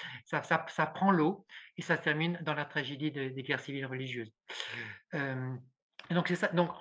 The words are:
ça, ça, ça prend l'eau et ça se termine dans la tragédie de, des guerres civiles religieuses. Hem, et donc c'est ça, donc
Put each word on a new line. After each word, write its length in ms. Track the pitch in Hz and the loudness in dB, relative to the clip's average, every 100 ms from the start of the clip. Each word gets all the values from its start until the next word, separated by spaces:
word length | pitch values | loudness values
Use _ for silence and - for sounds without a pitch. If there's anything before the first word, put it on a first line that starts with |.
| - - - | -12 -12 -4
ça, 180 | 151 | -4
ça, 220 | - 160 - | 2 0 0
ça 180 | - 156 | 0 0
prend 260 | - 190 | 4 6
l'eau 340 | 175 156 208 - - - - | 8 6 2 -10 -20 -14 -10
et 40 | |
ça 140 | 170 160 | 0 2
se 60 | |
termine 360 | 160 151 165 175 | 2 2 0 0
dans 120 | 156 | -2
la 120 | 147 143 | -2 -2
tragédie 460 | 151 135 135 151 | -2 -2 -2 -2
de, 180 | 139 131 | -2 -4
des 140 | 135 | -4
guerres 180 | 131 131 | -2 -2
civiles 240 | - 139 131 | -2 -6 -4
religieuses. 480 | 131 131 123 110 _ - - - 117 113 - - | -4 -4 -6 -8 _ -14 -10 -8 -8 -10 -12 -8
Hem, 480 | 156 139 131 127 127 - _ _ - - | -4 -2 -2 -4 -8 -12 _ _ -20 0
et 40 | |
donc 140 | 175 170 | 2 2
c'est 80 | 175 | 2
ça, 140 | 208 | 2
donc 220 | 170 170 - | 4 2 0